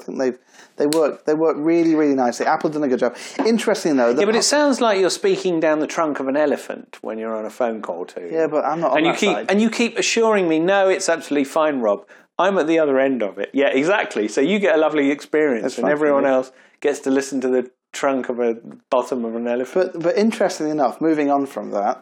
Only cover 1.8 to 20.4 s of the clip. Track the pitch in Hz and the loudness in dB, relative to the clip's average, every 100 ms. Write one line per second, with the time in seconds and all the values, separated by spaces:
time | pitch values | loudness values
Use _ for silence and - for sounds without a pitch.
1.8 | 165 156 151 135 123 120 127 156 170 151 | 4 4 2 2 0 0 0 0 0 -2
2.8 | 147 123 123 - - - 214 226 - 196 | 0 0 0 -4 -10 -4 0 0 0 0
3.8 | 180 139 120 123 196 220 - 285 294 240 | 0 2 2 2 2 2 2 2 2 2
4.8 | 233 196 180 - 202 190 190 165 160 156 | 2 2 0 0 0 0 0 0 2 0
5.8 | 147 - 160 139 135 139 151 131 - - | 0 -2 -2 -2 -2 0 0 0 -4 -14
6.8 | - - 113 110 113 110 107 - 120 110 | -14 -14 -10 -8 -6 -6 -8 -4 -4 -4
7.8 | - 87 92 - 170 160 156 147 135 156 | -6 -8 -10 -12 -6 -2 0 0 -2 -2
8.8 | 165 151 165 165 208 175 - 196 226 226 | 0 2 2 0 0 0 0 2 2 0
9.8 | 233 220 180 - 226 208 175 160 170 202 | -2 -2 -2 2 2 2 2 2 2 2
10.8 | 190 185 - 165 - 147 135 - 156 139 | 2 2 0 -2 -2 -2 0 0 0 2
11.8 | 110 101 - - _ - 180 196 156 165 | 0 0 -4 -20 _ -2 0 2 2 2
12.8 | 151 135 135 127 104 92 104 131 139 131 | 2 2 2 0 -4 -4 -4 0 2 2
13.8 | 151 208 - 120 104 - 143 208 190 156 | 2 0 0 -2 -2 0 2 2 2 2
14.8 | 156 151 139 147 - 156 151 117 131 123 | 2 2 0 0 -2 0 2 0 -4 -2
15.8 | 120 147 151 139 139 131 131 - - _ | -2 0 2 2 2 0 -2 -10 -20 _
16.8 | 143 131 135 135 135 135 131 127 123 _ | -2 -2 0 0 0 -2 0 0 -2 _
17.8 | _ - 143 135 123 120 120 117 - - | _ -4 -2 -2 -2 -2 -2 -2 -8 -20
18.8 | _ 127 123 131 113 113 120 120 127 185 | _ -2 0 -4 -4 -4 -4 -4 -2 -2
19.8 | 180 170 165 175 220 214 | -2 -2 -2 2 2 2